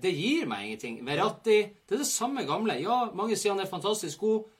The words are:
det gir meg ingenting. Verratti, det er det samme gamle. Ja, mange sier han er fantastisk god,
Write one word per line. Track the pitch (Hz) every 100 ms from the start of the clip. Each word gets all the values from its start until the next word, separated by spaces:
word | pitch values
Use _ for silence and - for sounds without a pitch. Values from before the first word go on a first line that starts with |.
det | 185 156
gir | 208 320 190
meg | 101 104
ingenting. | 110 123 113 120
Verratti, | 151 208 - 226 214 202 - -
det |
er | 226
det | 285
samme | - 240 269 143
gamle. | 156 220 -
Ja, | 180 247 233
mange | 185 220 208
sier | 208
han | 196
er | 185
fantastisk | 180 202 214 165 147
god, | 214 220 214 _